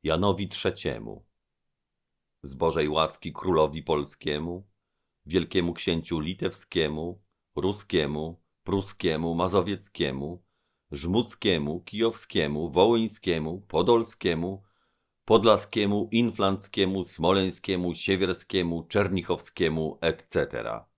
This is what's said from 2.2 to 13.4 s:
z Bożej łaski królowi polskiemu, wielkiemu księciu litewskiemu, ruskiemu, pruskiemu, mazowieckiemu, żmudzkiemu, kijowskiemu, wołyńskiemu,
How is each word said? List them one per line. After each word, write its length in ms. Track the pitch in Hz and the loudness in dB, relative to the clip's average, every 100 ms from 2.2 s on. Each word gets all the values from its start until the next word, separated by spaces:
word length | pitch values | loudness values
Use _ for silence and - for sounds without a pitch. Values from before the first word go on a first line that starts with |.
| _ _ | _ _
z 120 | 69 | -16
Bożej 340 | 67 82 80 76 | -2 0 2 0
łaski 440 | 76 78 - 85 | 2 0 -2 -12
królowi 500 | - 92 82 78 80 | -6 0 4 4 0
polskiemu, 840 | 80 76 69 - 78 73 82 90 98 _ _ _ _ _ 78 | -2 -2 -2 -8 -4 -4 -4 -10 -14 _ _ _ _ _ 0
wielkiemu 460 | 87 80 95 85 | 0 2 0 0
księciu 480 | 87 - 82 - 80 | -2 -2 -2 -2 -4
litewskiemu, 1000 | 78 92 87 - - 90 76 76 85 95 _ _ _ - | -4 -4 -6 -8 -4 0 0 -2 -8 -10 _ _ _ -4
ruskiemu, 840 | 92 101 - 85 71 76 80 87 _ _ | -2 -4 -2 0 0 -2 -6 -10 _ _
pruskiemu, 680 | - 98 95 - 90 78 85 | -2 -2 -2 -2 -2 0 -2
mazowieckiemu, 1080 | 85 90 95 90 95 - - 76 67 73 90 _ _ _ _ _ | 0 2 2 0 -6 -8 -4 -4 -2 -8 -10 _ _ _ _ _
żmudzkiemu, 920 | 71 82 101 117 - 104 82 73 85 | -8 0 0 -2 -2 0 2 0 -6
kijowskiemu, 920 | - 107 113 - - 95 76 73 82 | -10 -2 0 -2 -4 0 0 -2 0
wołyńskiemu, 920 | 71 104 117 113 - 95 82 | 4 6 4 0 -4 -2 -2